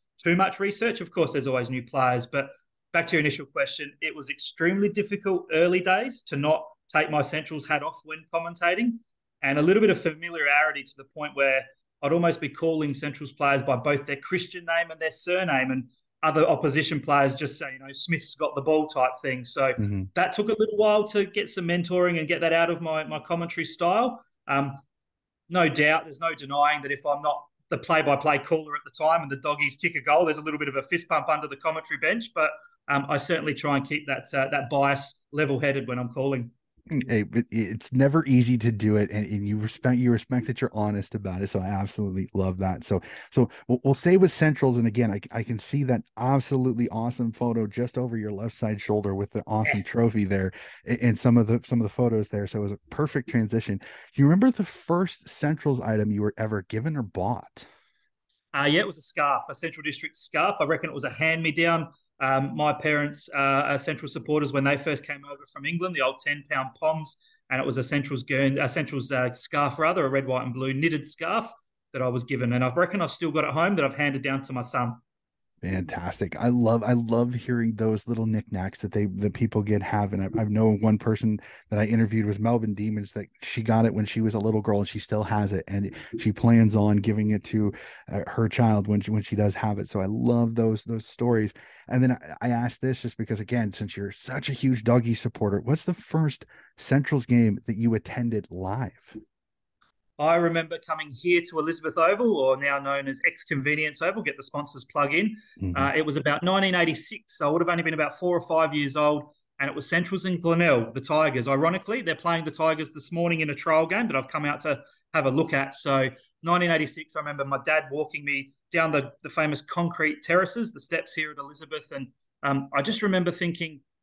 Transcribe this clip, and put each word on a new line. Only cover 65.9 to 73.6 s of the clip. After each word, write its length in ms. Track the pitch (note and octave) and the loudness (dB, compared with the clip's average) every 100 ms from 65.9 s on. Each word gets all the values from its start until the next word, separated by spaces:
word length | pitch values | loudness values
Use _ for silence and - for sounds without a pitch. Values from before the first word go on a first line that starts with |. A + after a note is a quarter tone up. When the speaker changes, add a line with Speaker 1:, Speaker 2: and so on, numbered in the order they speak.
| D#3+ | 0
Speaker 1:
the 60 | |
old 180 | C3 C3+ | -2 -2
ten-pound 440 | D3 C#3+ C#3 C#3+ C3 - | -6 -6 -4 -4 -4 -2
Poms, 380 | D#3 D#3 D#3 - _ _ - | -2 -2 -6 -12 _ _ -6
and 100 | C3 | -2
it 60 | C3 | -2
was 120 | B2+ | -2
a 40 | |
Central's 400 | B2 C#3+ C#3+ C3+ | -2 -2 -2 -4
Guern-, 400 | - C3+ C#3 C#3 | -2 2 2 2
a 60 | C3+ | 0
Central's, 420 | E3+ D3 C#3+ C3+ | -2 -4 -6 -2
uh, 220 | C3 B2+ | 0 0
scarf, 440 | B2 - D3 C#3+ C#3+ | -4 -4 0 0 2
rather, 300 | D#3 F3+ C#3 | 0 2 2
a 20 | |
red, 200 | C#3 C3+ | 0 0
white 160 | B2+ | -2
and 100 | B2 | -2
blue 180 | B2 C3 | -4 -4
knitted 320 | C3 E3 D3+ | -2 0 -2
scarf 460 | C3 - E3 A3 A#3 - _ _ _ | -4 -6 -2 -2 -4 -10 _ _ _
that 80 | C3 | -4
I 60 | B2+ | -2
was 160 | B2 | -2
given. 300 | A#2+ C3 A#2+ | -2 -2 0
And 100 | B2 | 2
I 100 | B2+ | 2
reckon 280 | C3 F3+ G3+ | 2 0 0
I've 100 | D#3+ | -4
still 220 | - E3 | -2 -2
got 120 | D3+ | 0
at 100 | C#3 | 0
home 200 | C#3 | 2